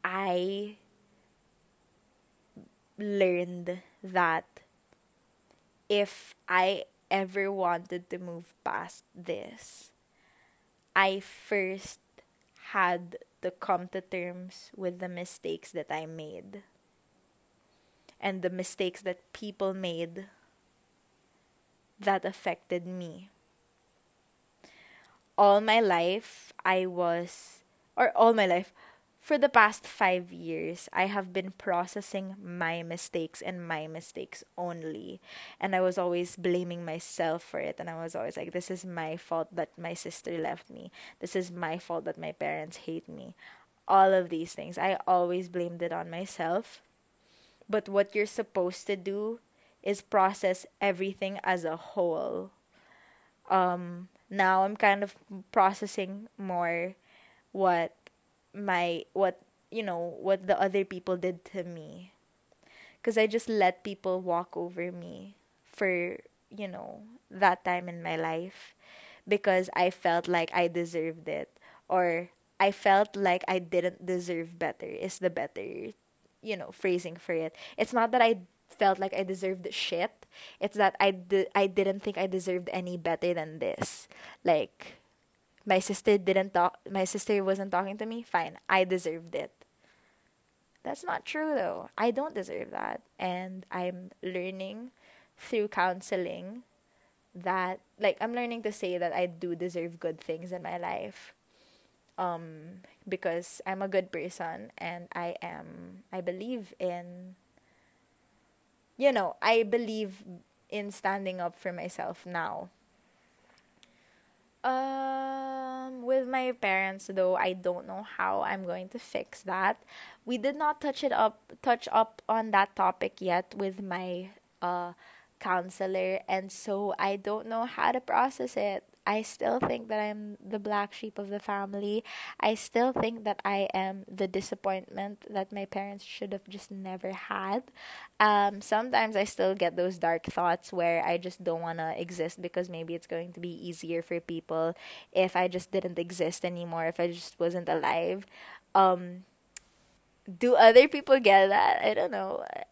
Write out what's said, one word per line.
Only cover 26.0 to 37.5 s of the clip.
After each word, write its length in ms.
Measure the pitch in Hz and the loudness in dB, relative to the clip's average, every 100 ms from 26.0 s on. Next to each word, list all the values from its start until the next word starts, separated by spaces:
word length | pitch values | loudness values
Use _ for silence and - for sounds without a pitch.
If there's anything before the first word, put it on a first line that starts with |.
| 170 202 - - - - | 2 0 -4 -16 -16 -4
I 200 | - 185 | 2 2
was, 760 | 185 175 175 170 175 - - - _ _ _ | 0 0 0 0 -4 -10 -12 -16 _ _ _
or 160 | - 254 | 2 2
all 180 | - 226 | 8 8
my 120 | 220 | 8
life, 280 | 190 175 196 _ - _ _ _ | 4 4 0 _ -20 _ _ _
for 160 | - 294 | 0 4
the 120 | 277 | 8
past 360 | 240 214 214 | 10 8 4
five 480 | - - 196 180 175 | -8 2 2 2 -2
years, 560 | 175 165 160 165 175 - | -10 -6 -4 -4 -6 -4
I 140 | - | 0
have 260 | 196 202 185 | 0 0 -4
been 200 | 185 190 | -6 -6
processing 840 | - 202 175 180 208 - 196 190 196 | -8 -2 0 0 -6 -6 -6 -8 -12
my 400 | 185 175 165 170 | -12 -4 -4 -4
mistakes 600 | 170 170 - 175 160 - | -6 -4 -2 -2 -4 -6
and 260 | - 180 170 | -8 -8 -6
my 180 | 160 | -6
mistakes 580 | 156 160 160 - - - - - | -6 -10 -10 -10 -12 -14 -16 -8
only. 640 | 175 170 160 107 - 190 - - - - | -6 -6 -8 -10 -12 -16 -18 -18 -18 -6
And 160 | 190 | 0
I 60 | 185 | 4
was 160 | 185 180 | 4 2
always 380 | 180 175 175 | 0 0 -2
blaming 480 | - 180 175 175 175 | -2 0 2 0 -6
myself 600 | 170 160 - - 165 170 | -8 -6 -2 0 0 0
for 160 | - | -4